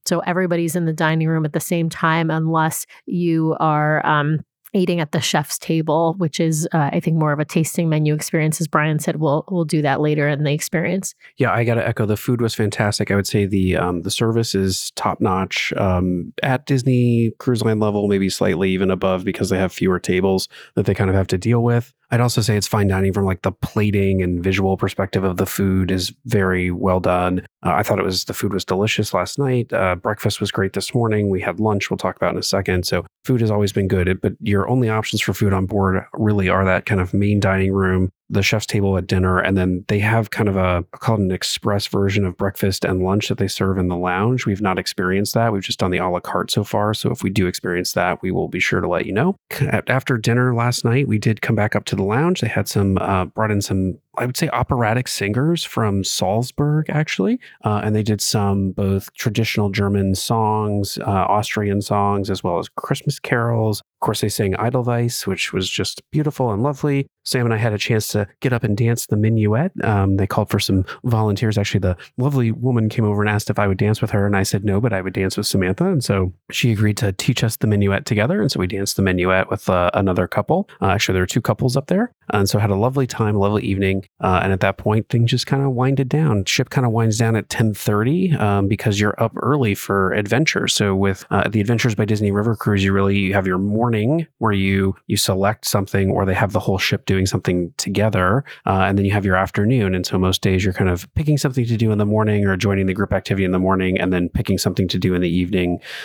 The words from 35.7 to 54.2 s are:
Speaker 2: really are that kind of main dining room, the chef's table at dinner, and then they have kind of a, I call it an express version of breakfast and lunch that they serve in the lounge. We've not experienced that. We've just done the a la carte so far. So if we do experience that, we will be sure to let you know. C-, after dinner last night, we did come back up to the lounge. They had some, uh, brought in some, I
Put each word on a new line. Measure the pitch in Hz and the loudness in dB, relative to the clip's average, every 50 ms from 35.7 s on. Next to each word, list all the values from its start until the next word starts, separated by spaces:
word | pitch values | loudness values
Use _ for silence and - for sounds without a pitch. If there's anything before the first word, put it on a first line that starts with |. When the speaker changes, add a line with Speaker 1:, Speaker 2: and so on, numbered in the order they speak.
| 104 101 95 95 92 95 - - | 0 2 2 2 2 0 -2 -6
Speaker 2:
really | - - 110 107 104 101 95 92 | -4 -2 0 2 2 2 2 2
are | 90 95 98 | 2 2 2
that | 95 92 90 - | 2 2 0 0
kind | - 107 95 | 0 0 0
of | 90 90 - | 0 0 0
main | 98 101 104 104 104 | 0 0 2 2 2
dining | 98 95 95 95 95 95 | 2 2 2 2 2 0
room, | 95 98 95 92 92 92 92 92 - _ _ - | 2 2 2 2 2 0 0 -2 -4 _ _ -4
the | 104 104 | -2 0
chef's | 95 - 113 107 - | 0 0 0 -2 -2
table | - - 107 98 98 95 92 | -2 -2 0 0 2 0 0
at | 90 | 0
dinner, | - 98 92 90 92 92 92 | 0 0 2 2 2 2 2
and | - 90 98 | 2 2 2
then | 95 92 92 92 90 98 - | 2 2 0 0 -2 -2 -2
they | 104 104 | -2 0
have | 101 107 110 113 110 - | 0 2 2 0 0 -2
kind | - - 110 101 | -2 -2 -2 0
of | 98 | 0
a, | 98 92 92 90 90 92 - | 0 0 0 0 -2 -2 -6
I | - | -12
call | - - - 110 | -6 -2 0 0
it | 104 | 2
an | 98 92 | 0 0
express | 92 90 - - - - - 113 101 98 - | -2 -4 -4 -6 -6 -4 -2 -2 -2 -2 -2
version | - - 98 98 98 95 104 101 | -2 -2 0 0 0 0 0 0
of | 90 87 | -2 -2
breakfast | - 101 98 - - - 98 95 - - | -2 -4 -4 -2 -2 -2 -2 -2 -2 -2
and | 87 95 92 | -2 0 0
lunch | 92 95 98 107 - - | 0 0 0 0 0 -2
that | 123 - | -2 -2
they | 98 92 | -2 -4
serve | - - 104 95 95 98 | -2 -2 -2 0 0 0
in | 92 90 | 0 -2
the | 90 | -2
lounge. | 87 90 90 90 92 101 120 131 123 - | -2 -2 -2 0 0 0 0 0 0 -2
We've | 117 98 92 | -2 -2 0
not | 104 95 92 92 | 0 -2 0 -2
experienced | 92 - - - 95 92 95 98 104 - - | -4 -4 -4 -2 -2 0 0 0 0 0 0
that. | 117 117 117 | 0 0 0
We've | 107 98 | 0 -2
just | 92 - - - | -4 -6 -4 -2
done | 95 92 | -2 0
the | 90 87 | 0 0
a | 90 92 | 0 -2
la | 87 90 | -2 -4
carte | - - - - - - | -4 -4 -4 -4 -4 -2
so | - 104 104 | -2 -2 -2
far. | - - 104 104 107 107 | -2 -2 -2 0 0 -2
So | - - 110 | -2 -2 -4
if | - - | -2 -2
we | - 98 | -4 -2
do | 95 - 92 | 0 0 0
experience | 90 90 - - 92 87 87 90 - | -2 -2 -4 -6 -4 -4 -4 -4 -4
that, | - 92 87 90 87 - | -2 -2 0 -2 -2 -4
we | - 95 | -4 -4
will | 92 92 85 - | -2 -2 -4 -4
be | 87 90 | -4 -4
sure | - - - 92 | -2 -2 -2 -2
to | 90 87 | 0 0
let | 87 87 - | -2 -2 -2
you | 87 | -2
know. | 92 107 147 185 196 - _ - | -2 0 0 0 -2 -4 _ -12
C-, | - - 135 - - 104 - | -6 -4 -4 -2 -2 -2 -2
after | - 123 131 - - 131 117 | -2 -2 -2 0 -2 -2 -2
dinner | 107 117 117 123 123 127 120 | 0 0 2 2 2 2 0
last | 113 117 123 117 - - | 0 0 0 -2 0 0
night, | 120 117 135 143 107 | 0 0 0 2 0
we | 107 107 | 0 0
did | - 117 110 107 | 0 0 0 0
come | - - 117 | -2 -2 0
back | 107 104 104 - | 0 0 0 -2
up | 104 - | -4 -4
to | - - | -2 -2
the | 98 | -2
lounge. | 95 98 107 131 156 175 185 - | 0 0 0 2 2 0 0 0
They | - 107 | -2 -2
had | - - 98 - | -2 -2 -2 -2
some, | - - 98 98 95 92 | 0 0 2 2 2 2
uh, | - 92 98 92 92 | 0 0 0 0 -2
brought | 76 - - 110 107 | -2 -2 -2 -2 0
in | 104 101 | 0 0
some, | 101 - 101 95 95 95 - - _ _ _ | -2 -2 -2 -2 -2 -2 -4 -8 _ _ _
I | - | -4